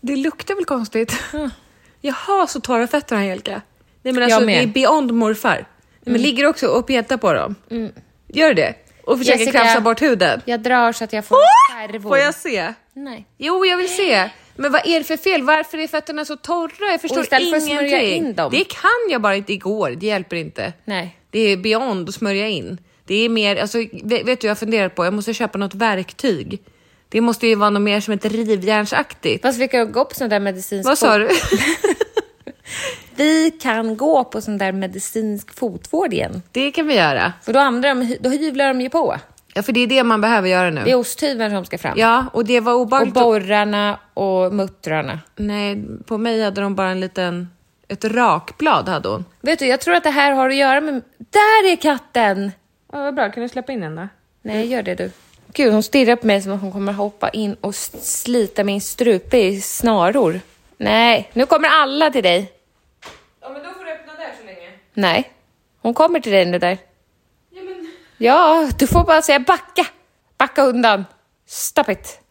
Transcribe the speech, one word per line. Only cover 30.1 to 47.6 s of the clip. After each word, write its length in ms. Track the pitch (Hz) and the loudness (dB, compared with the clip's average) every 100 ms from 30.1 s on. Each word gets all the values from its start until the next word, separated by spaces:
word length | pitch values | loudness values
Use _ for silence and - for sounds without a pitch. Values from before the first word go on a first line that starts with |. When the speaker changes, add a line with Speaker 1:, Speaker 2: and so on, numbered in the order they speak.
| - | -2
Speaker 2:
sån 140 | 247 | -2
där 100 | 208 | -2
medicinsk 480 | 202 185 190 202 185 | -2 -6 -8 -4 0
Speaker 1:
Vad 80 | - | 2
sa 100 | 233 208 | 4 4
Speaker 2:
fot- 0 | |
Speaker 1:
du? 100 | 220 339 - 208 277 330 415 349 | 2 0 0 0 0 0 0 0
<laughs> 80 | - - - _ - - - - 539 494 - - | -2 -4 -8 _ -20 -20 -14 -10 -10 -12 -16 0
Speaker 2:
Vi 360 | 294 320 320 | 2 4 2
kan 460 | 320 262 220 226 220 | 0 -2 -2 -2 0
gå 260 | 285 311 | 2 2
på 180 | 247 220 | 2 -6
sån 160 | 214 202 | -6 -4
där 140 | 190 | -2
medicinsk 800 | 190 190 190 - 220 220 208 - - | -2 -6 -8 -8 -4 -4 -6 -10 -6
fotvård 540 | 240 175 - 311 359 | -6 -6 -6 -2 -2
igen. 280 | 202 - 185 - | -2 -4 -8 -8
Speaker 1:
Det 200 | - 277 | -4 -4
kan 160 | 277 311 | -2 0
vi 80 | 247 | 2
göra. 380 | 160 135 107 175 | 2 2 -2 -4
Speaker 2:
För 120 | - | -2
då 60 | 262 | 2
använder 480 | 277 240 269 254 247 | 2 2 0 0 -2
de, 80 | 247 | -2
då 100 | 254 | -2
hyvlar 380 | 277 311 262 277 | -2 -2 0 0
de 140 | 254 | 0
ju 80 | 254 | -2
på. 260 | 320 269 - - _ _ | 0 0 -4 -10 _ _
Speaker 1:
Ja, 100 | - | -6
för 80 | 202 | -2
det 80 | 226 | 0
är 80 | 240 | 2
det 160 | 262 | 2
man 180 | 233 214 | 4 2
behöver 280 | 208 233 185 | 2 2 2
göra 200 | 185 180 | 2 2
nu. 120 | 156 | 0
Speaker 2:
Det 80 | 113 | 2
är 40 | 254 | 2
osthyveln 560 | 233 - 294 254 220 | 0 -4 -4 -2 -2
som 140 | 202 180 | -4 -6
ska 120 | 175 | -8
fram. 200 | - - | -6 2
Speaker 1:
Ja, 280 | 226 233 254 | 4 4 0
och 120 | - 220 | -4 2
det 140 | 247 | 2
var 140 | 226 | 2
obehagligt 420 | 240 240 262 240 247 | 0 2 2 2 4
Speaker 2:
Och 60 | |
borrarna 760 | 240 214 190 208 208 208 208 202 _ | 4 4 2 0 0 0 -2 -4 _
och 400 | - 196 185 185 | -4 -2 0 0
muttrarna. 680 | 202 190 - - 156 151 160 - - | -2 -4 -6 -6 -4 -4 -8 -12 -8
Speaker 1:
Nej, 480 | 208 208 202 202 214 220 - | -6 -4 -4 -6 -10 -14 -8
på 120 | 220 | -6
mig 260 | 233 226 | -2 -2
hade 180 | 214 196 | -2 -2
de 140 | 202 196 | -4 -2
bara 140 | 190 | -2
en 100 | 185 | -2
liten... 500 | 185 185 180 175 175 _ | -6 -4 -4 -4 -10 _